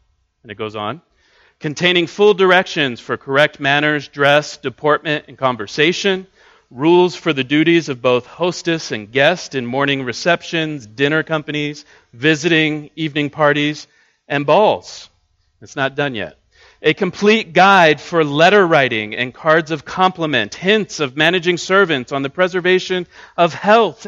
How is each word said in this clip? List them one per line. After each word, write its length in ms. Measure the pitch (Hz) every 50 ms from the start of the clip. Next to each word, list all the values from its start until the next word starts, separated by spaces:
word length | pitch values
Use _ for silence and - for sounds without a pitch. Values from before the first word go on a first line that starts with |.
| _ _ _ _ _ _ _ _
And 100 | _ 113
it 60 | 104 104
goes 180 | 110 107 104
on, 240 | 107 104 104 127 170 - _ _ _ _ _ _ _ _ _ _ _
"Containing 480 | - 156 139 - 175 180 180 180 170
full 280 | - - - 208 208 202
directions 680 | 175 190 185 180 180 190 - - 170 147 131 117 107
for 160 | - - 123
correct 420 | - - 139 135 139 151 147 - -
manners, 500 | 143 139 143 147 151 151 151 147 135 -
dress, 500 | - 143 139 139 143 151 143 - - -
deportment, 640 | - 135 117 _ 151 151 151 - - 160 147 151 - -
and 100 | 131 -
conversation, 880 | 135 127 123 110 104 - - 156 151 165 180 - - 202 190 185 190 - _ _ _ _ _ _ _ _
rules 460 | 135 120 143 165 175 180 180 175 170
for 160 | - - 165
the 120 | 147 135 127
duties 440 | 123 143 151 160 170 170 170 147 156
of 140 | 135 120
both 240 | 123 127 123 123 -
hostess 680 | - - - 170 180 165 - - 170 202 160 - -
and 180 | 139 107 104 104
guest 440 | 117 135 139 160 180 - - - -
in 100 | 131 120
morning 380 | 120 123 135 143 139 139 135
receptions, 840 | 131 123 113 - - 180 170 170 - - 175 165 160 156 151 143 113
dinner 360 | 104 110 120 139 143 156 160
companies, 640 | 151 - 160 151 147 - 147 151 147 147 147 147 - _ _ _ _ _
visiting, 760 | - 117 127 156 156 143 143 175 165 156 156 151 151 151 147 143 _
evening 360 | 160 160 156 139 151 147 143
parties, 560 | - 156 151 147 147 147 147 151 147 147 - - _ _ _ _ _ _ _ -
and 160 | 143 139 143
balls." 640 | 151 151 190 214 185 110 90 - - - - - - _ _ _ _ _ _ _ _ _ _
It's 140 | - - -
not 180 | 147 135 135 135
done 200 | 143 147 143 127
yet. 240 | 107 92 78 - _ _ _ _ _ _ _ _ _
"A 100 | - 151
complete 640 | 156 - 202 180 - - 202 208 220 226 - 165 151
guide 460 | 180 185 196 196 190 170 156 156 143
for 220 | - - 175 165
letter 420 | 160 147 143 147 165 185 202 208 190
writing 500 | 165 165 147 135 123 113 110 107 107 107
and 180 | 90 120 127
cards 380 | - - - 160 156 170 160 143
of 160 | 165 147 -
compliment, 680 | - - 180 185 185 180 - 160 156 143 120 104 104 -
hints 460 | - 170 190 214 220 190 - - -
of 160 | 151 127 123
managing 400 | 151 156 165 180 190 156 175 175
servants 560 | 156 - - 185 196 196 165 156 131 120 -
on 100 | 147 139
the 80 | 139 135
preservation 760 | - 180 185 180 180 185 165 180 185 185 180 - 185 180 175 - _ - - - _
of 180 | - 170 170 135
health 520 | - - 196 214 233 220 175 135 - -